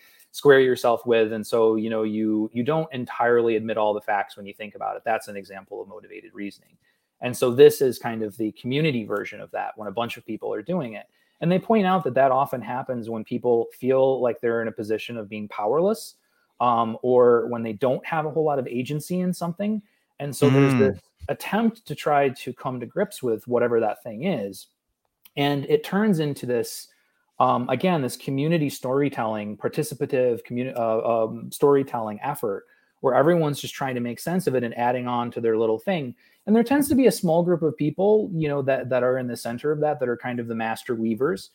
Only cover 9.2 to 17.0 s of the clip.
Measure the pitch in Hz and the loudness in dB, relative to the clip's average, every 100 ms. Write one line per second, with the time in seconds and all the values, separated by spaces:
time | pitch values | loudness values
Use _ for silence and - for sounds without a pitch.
9.2 | 92 104 101 98 98 - 104 98 117 117 | -6 -12 -12 -8 -8 -8 -8 -6 -6 -8
10.2 | - 107 113 107 107 180 123 104 - _ | -12 -8 -6 -6 -4 -6 -6 -10 -18 _
11.2 | _ - 165 185 - 226 185 185 135 127 | _ -6 0 0 2 2 2 0 0 2
12.2 | 135 131 135 127 107 123 135 123 113 113 | 4 2 0 -4 -6 -8 -6 -8 -6 -8
13.2 | 107 123 123 117 117 - 123 131 135 131 | -6 -2 2 2 0 -4 0 4 4 2
14.2 | 123 113 117 117 113 107 104 107 - 117 | 0 0 -2 0 -2 -6 -4 -4 -6 -10
15.2 | 104 107 104 - 107 143 185 226 - - | -10 -10 -10 -4 -2 2 0 -2 -6 -20
16.2 | _ _ _ - 120 117 113 113 | _ _ _ -2 2 2 0 -2